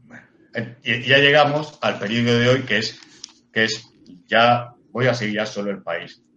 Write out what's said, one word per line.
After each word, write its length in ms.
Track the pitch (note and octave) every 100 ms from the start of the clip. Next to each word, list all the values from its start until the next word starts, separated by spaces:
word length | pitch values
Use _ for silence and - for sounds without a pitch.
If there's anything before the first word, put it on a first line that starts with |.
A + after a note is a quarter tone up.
Bueno, 200 | _ - _ _ _
eh, 220 | A#2 A2+ -
y, 100 | A#2+ A#2+
y 80 |
ya 160 | B2 C#3
llegamos 580 | C#3+ D3 C#3 D3 D#3 -
al 160 | A2 G2+
periodo 400 | G2+ A#2 A#2+ A#2
de 120 | A#2+
hoy, 120 | C3
que 160 | - G#2+
es, 200 | A2 - - - - _ _
que 120 | A2+ A2
es, 240 | - - _ _ F2 _
ya 480 | A2 A#2+ A#2+ - _ _
voy 140 | A2+ B2+
a 80 |
seguir 220 | A2+ G#2+ G#2
ya 100 | G#2+
solo 260 | G#2 G2+
El 100 | F#2+
País, 400 | F2+ E2+ F2 - _